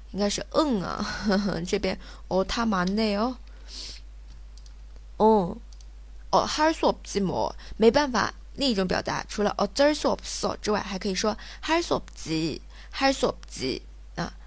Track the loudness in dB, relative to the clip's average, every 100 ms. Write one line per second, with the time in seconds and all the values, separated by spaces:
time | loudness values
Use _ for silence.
0 | -8 0 0 0 0 2 4 2 0 -4
1 | -4 -2 2 2 2 -2 0 0 0 -2
2 | -8 -12 -2 0 2 0 2 2 2 2
3 | 2 2 0 -2 -12 -16 -14 -12 -12 -12
4 | -14 -16 -16 -16 -16 -16 -16 -16 -16 -16
5 | -8 4 6 6 4 -4 -12 -16 -16 -16
6 | -16 -14 2 4 4 4 2 4 2 2
7 | -2 0 0 0 -2 -4 -8 6 6 8
8 | 4 2 0 -2 -12 -2 0 2 2 0
9 | 0 -4 -4 0 0 2 0 4 4 4
10 | 2 0 -4 -4 -2 -2 0 0 0 -4
11 | -2 0 0 -2 -8 -8 0 2 2 0
12 | -2 -10 -2 0 0 -2 -10 -16 -10 0
13 | 2 4 2 0 -8 -6 -4 -4 -6 -18
14 | -12 -6 -6 -8